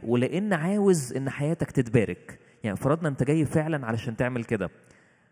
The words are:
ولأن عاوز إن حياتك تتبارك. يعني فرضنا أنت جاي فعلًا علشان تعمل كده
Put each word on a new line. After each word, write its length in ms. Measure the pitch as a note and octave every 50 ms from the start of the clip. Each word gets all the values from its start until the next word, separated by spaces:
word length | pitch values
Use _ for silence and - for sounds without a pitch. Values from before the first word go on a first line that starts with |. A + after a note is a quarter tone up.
| -
ولأن 500 | A2+ A#2+ B2 B2+ - C#3+ F#3 G#3+ G#3+ F3+
عاوز 600 | D3 D#3 F#3 G#3 G#3 G3+ G3 F3+ D#3 C3 A#2+ -
إن 160 | C3 C3+ C3
حياتك 420 | - - C#3+ D#3 E3 - C#3 -
تتبارك. 680 | - C#3 A#2+ A#2 A2+ A#2 G2 - F2+ - - - - - _ _ _ _ -
يعني 140 | G#2+ F#2+
فرضنا 320 | - - C3+ D#3 E3 F3 D3+
أنت 140 | C3 - A#2+
جاي 220 | C#3+ D#3 D#3+ D3
فعلًا 400 | - - D#3+ D3+ D#3+ D#3+ C#3+ B2+
علشان 300 | A2+ A#2 A2 - A#2+ A2
تعمل 260 | G2+ B2+ B2 B2+ A#2 G#2+
كده 260 | - A#2 G2 F2+ D#2+ - - _ - - _ _ _ _ _ _ _